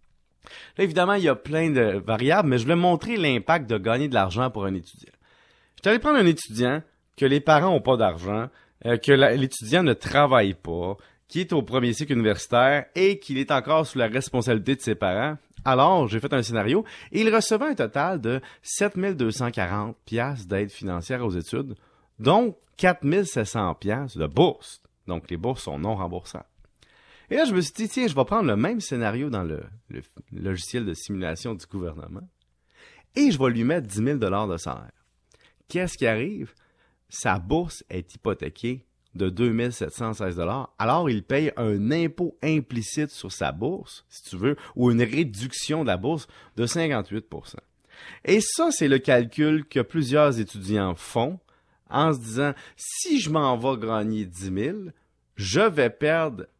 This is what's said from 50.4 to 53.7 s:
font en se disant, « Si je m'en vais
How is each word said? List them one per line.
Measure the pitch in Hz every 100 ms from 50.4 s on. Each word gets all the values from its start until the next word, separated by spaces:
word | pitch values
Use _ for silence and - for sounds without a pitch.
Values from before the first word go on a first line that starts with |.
| 104 104 95 104 95 82
font | - 117 131 185 _ _ _ _ -
en | 135 160
se | 139
disant, « | 113 113 143 131 - -
Si | - - 370 285
je | 160
m'en | 156 139 120
vais | 127